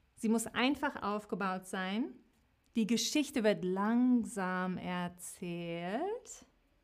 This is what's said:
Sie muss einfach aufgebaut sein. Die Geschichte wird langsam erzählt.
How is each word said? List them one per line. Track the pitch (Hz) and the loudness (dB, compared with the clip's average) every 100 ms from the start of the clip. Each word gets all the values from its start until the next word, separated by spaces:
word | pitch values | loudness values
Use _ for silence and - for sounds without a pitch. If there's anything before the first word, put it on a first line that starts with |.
| _ - | _ -2
Sie | 220 | 2
muss | 226 233 | 2 2
einfach | - 254 285 294 - | 2 2 2 -2 -2
aufgebaut | 202 208 - 190 190 185 190 | -4 -4 -4 -2 -2 -4 -4
sein. | 190 185 208 339 - _ _ _ _ _ 233 | -4 -2 -2 -2 -6 _ _ _ _ _ 0
Die | 214 | 2
Geschichte | 226 - 302 285 254 208 | 2 2 0 0 2 4
wird | 180 | 4
langsam | 180 190 208 240 254 247 196 202 185 185 185 180 | 0 0 2 4 6 4 2 -2 -2 0 -2 -4
erzählt. | 180 180 175 180 - - 180 170 170 170 175 226 381 480 - - - _ _ _ | -4 -4 -4 -6 -14 -10 -6 -6 -4 -6 -4 -4 -4 -6 -10 -18 -20 _ _ _